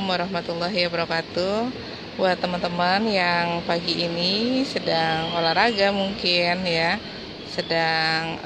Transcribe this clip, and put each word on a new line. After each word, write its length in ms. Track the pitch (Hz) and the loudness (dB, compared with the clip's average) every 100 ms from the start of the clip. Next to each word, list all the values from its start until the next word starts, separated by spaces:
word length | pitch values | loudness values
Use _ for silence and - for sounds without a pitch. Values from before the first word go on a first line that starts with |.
| 190 | 0
warahmatullahi 800 | 180 180 185 170 170 175 190 175 | 0 0 -4 -4 -4 -2 0 0
wabarakatuh. 800 | 170 165 165 165 175 185 214 247 247 - - - - | 0 -2 -2 -2 -2 0 0 -2 -6 -10 -12 -10 0
Buat 240 | 185 180 | 0 2
teman-teman 640 | 180 180 175 175 175 190 | 0 -2 -2 0 2 2
yang 560 | 226 196 175 175 170 170 170 | 2 2 2 2 2 0 0
pagi 400 | 170 175 165 170 | -2 0 -2 -2
ini 560 | 170 175 208 233 262 | 0 0 0 0 0
sedang 720 | 277 - 180 165 160 160 160 170 | 0 -2 0 2 2 0 0 0
olahraga 560 | 165 165 226 208 196 | 2 4 4 4 2
mungkin 720 | 202 196 202 180 175 175 180 | 2 0 0 0 2 2 2
ya, 320 | 185 165 165 208 - - - - - | 0 2 2 0 -4 -12 -12 -12 -10
sedang, 880 | - 165 165 160 160 160 160 165 165 | -6 -2 0 2 2 2 0 -2 -4